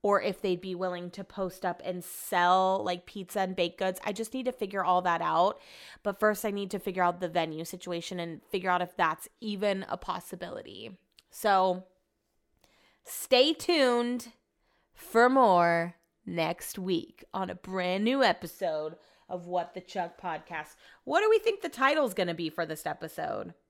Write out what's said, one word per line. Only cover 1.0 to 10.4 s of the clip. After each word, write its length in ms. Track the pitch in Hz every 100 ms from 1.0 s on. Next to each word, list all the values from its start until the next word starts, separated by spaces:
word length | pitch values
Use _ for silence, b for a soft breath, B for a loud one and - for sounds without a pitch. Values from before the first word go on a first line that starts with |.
| 175
to 140 | 175
post 420 | 190 - 190 180 185
up 160 | 175
and 200 | - 180
sell, 800 | 175 - - 185 175 185 190 190
like, 200 | - 180
pizza 360 | - - 180 208
and 160 | 190 185
baked 240 | 175 -
goods. 180 | 190 190 -
I 60 |
just 200 | 202 220
need 120 | 262
to 80 | 254
figure 320 | 247 202 196
all 180 | 175 180
that 180 | 180 170
out. 380 | 165 160 185 - B B B B
But 160 | 208 190
first, 240 | 214 208
I 80 | 220
need 180 | 202 196
to 80 | 202
figure 240 | 196 180
out 180 | 180 175
the 80 | 180
venue 360 | 170 160 156
situation 560 | 165 180 - 170 170 180
and 200 | 170 160
figure 260 | _ 190 185
out 100 | 180
if 160 | 175 -
that's 320 | 165 160 - _
even 440 | 214 202 208 190 190
a 80 | -
possibility. 960 | - 175 - 180